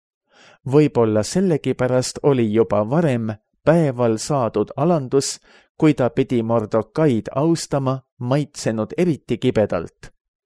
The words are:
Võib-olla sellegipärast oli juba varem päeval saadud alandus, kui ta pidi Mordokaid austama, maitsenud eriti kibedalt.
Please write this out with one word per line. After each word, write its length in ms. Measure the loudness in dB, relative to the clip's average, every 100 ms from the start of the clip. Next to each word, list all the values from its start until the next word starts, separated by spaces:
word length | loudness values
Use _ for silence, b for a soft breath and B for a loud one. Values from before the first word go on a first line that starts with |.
| _ _ b b b b 0
Võib-olla 560 | 2 2 2 2 2
sellegipärast 1000 | 0 0 0 0 -2 -2 0 0 -2 -2
oli 300 | 0 2 2
juba 320 | 2 2 0 0
varem 420 | 0 0 0 -4 -8 _ _
päeval 540 | 2 4 2 0 0 0
saadud 520 | -2 -2 0 -2 -4 -2
alandus, 640 | 0 0 0 0 0 -8 b b b _
kui 160 | 2
ta 160 | 2 0
pidi 320 | 0 0 -2
Mordokaid 880 | 0 0 0 -2 -2 0 2 0 -2
austama, 680 | -4 -2 -2 -2 -4 -4 -6 -10 _
maitsenud 760 | -2 -2 -2 -6 -4 -4 -4 -2
eriti 420 | -2 -2 -4 -2
kibedalt. 720 | 0 0 0 -2 -8 _ -20 _ _ _